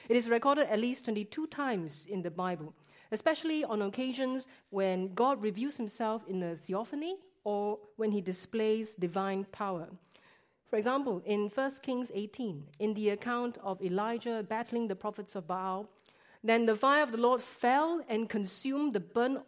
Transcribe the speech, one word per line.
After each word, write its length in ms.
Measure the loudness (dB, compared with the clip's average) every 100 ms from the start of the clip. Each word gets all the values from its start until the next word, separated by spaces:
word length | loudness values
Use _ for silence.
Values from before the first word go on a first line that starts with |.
| 2
It 80 | 2
is 120 | 4
recorded 420 | 4 4 4 4
at 100 | 2
least 240 | 0 -2
twenty-two 420 | -2 -2 -4 -4 -6
times 580 | -4 -2 -2 -4 -8 -8
in 160 | -6
the 80 | -4
Bible, 440 | -2 -2 -2 -6 -16 _ -20 -6
especially 520 | -2 0 0 0 0
on 180 | 0 0
occasions 680 | -2 -2 -4 -2 -2 -2 -6 -16 _
when 420 | 0 2 2 0
God 280 | 2 2 4
reveals 340 | 0 -2 -4 -4
himself 480 | -6 -4 -2 -2 -4
in 160 | -4
a 140 | -2 -4
theophany 600 | -4 -4 -4 -6 -6 -8 -12 _
or 360 | -2 0 0 -4 -8 -2
when 160 | 0
he 80 | 0
displays 720 | -2 -6 -6 0 2 2 -2
divine 500 | -4 -2 0 -2 -2 -4
power. 380 | -6 -4 -4 -6 -14 _ -20 _ _ _ _ _
For 100 | 0
example, 440 | 2 2 0 -2
in 240 | 0 0 0
First 320 | 0 -2 -4
Kings 300 | -4 -4 -4
eighteen, 540 | -6 -6 -6 -6 -6 -10 -4
in 160 | -2
the 160 | 0 0
account 480 | 0 -2 -2 -2 -4
of 240 | -6 -4
Elijah 600 | -2 0 0 -2 -2 -4 -4
battling 380 | -4 -2 -2 -2
the 100 | -2
prophets 380 | -6 -6 -8
of 120 | -8 -4
Baal, 400 | -2 -2 -4 -6 _ _ _ _ -4
"Then 220 | 4 6 6
the 100 | 6
fire 260 | 6 6
of 100 | 4
the 60 | 4
Lord 240 | 4 4
fell 600 | 0 0 4 4 4 0 0
and 200 | -2 0
consumed 640 | -2 -2 -4 -2 0 2
the 80 | 0
burnt 420 | 0 2 2 0